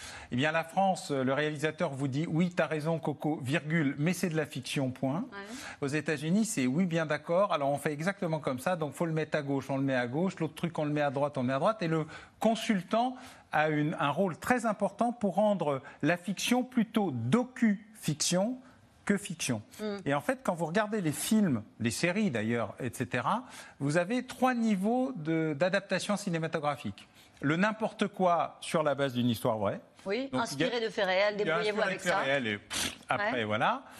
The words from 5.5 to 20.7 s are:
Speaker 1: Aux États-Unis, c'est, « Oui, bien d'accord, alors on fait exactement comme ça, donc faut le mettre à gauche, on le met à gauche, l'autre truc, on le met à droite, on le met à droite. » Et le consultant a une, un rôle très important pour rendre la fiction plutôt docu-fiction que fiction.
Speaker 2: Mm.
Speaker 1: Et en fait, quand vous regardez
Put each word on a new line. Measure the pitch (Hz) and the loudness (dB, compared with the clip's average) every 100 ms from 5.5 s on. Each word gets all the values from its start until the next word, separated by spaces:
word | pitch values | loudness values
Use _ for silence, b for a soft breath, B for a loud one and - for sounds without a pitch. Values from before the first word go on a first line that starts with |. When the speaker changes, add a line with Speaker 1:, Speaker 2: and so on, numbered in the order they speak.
| 254 B B | -12 B B
Speaker 1:
Aux | 139 | -4
États-Unis, | 151 147 151 156 196 | -2 -2 -2 0 2
c'est, « | 220 - 127 | 2 0 0
Oui, | 143 185 | 2 0
bien | 165 156 | 0 0
d'accord, | 151 - 170 202 | -2 0 2 2
alors | 160 139 | 2 0
on | 143 | 0
fait | 165 | -2
exactement | 147 165 196 175 156 | -2 -2 -2 -2 -2
comme | 143 127 | -2 -2
ça, | 185 180 | -2 -2
donc | 151 | -2
faut | - 170 | -2 -2
le | |
mettre | 160 151 156 | 0 0 -2
à | |
gauche, | 139 139 - | 0 -2 -2
on | 139 | 0
le | |
met | 135 127 | 2 2
à | 120 | 0
gauche, | 139 185 - | 0 -2 -2
l'autre | 156 - | -6 -4
truc, | 175 - | -4 -2
on | |
le | 151 | 0
met | 147 | 2
à | 143 | 0
droite, | 135 143 139 | 2 0 0
on | |
le | 123 | 0
met | |
à | 135 | 2
droite. » | 180 220 | 2 2
Et | 170 | 0
le | 160 156 B B - | 0 0 B B 0
consultant | 220 220 - 202 - 220 254 254 B B - | 2 2 2 0 2 0 0 -2 B B -2
a | 156 156 | 2 4
une, | 151 151 - | 4 2 2
un | 147 | 0
rôle | 143 196 143 | 2 0 0
très | - 247 226 | 0 2 2
important | 202 196 - 233 | 0 -2 0 0
pour | 233 202 170 | 0 0 2
rendre | 214 196 151 135 B B | 2 2 0 -2 B B
la | 147 175 | 0 0
fiction | - 185 - 247 | -2 -4 0 2
plutôt | 254 233 214 226 196 | 2 0 0 2 0
docu-fiction | 123 117 226 254 - 226 196 - - - 151 - 180 214 254 B B - - - | 0 2 2 2 2 2 2 -4 -8 -6 -2 0 2 0 -4 B B -20 -6 -2
que | 190 | -2
fiction. | - 165 - 113 - - | -2 -6 -4 -4 -6 -8
Speaker 2:
Mm. | 214 202 151 | -6 -4 0
Speaker 1:
Et | 143 | 0
en | |
fait, | - 262 | 0 -2
quand | - 170 | -2 -2
vous | |
regardez | 165 | -2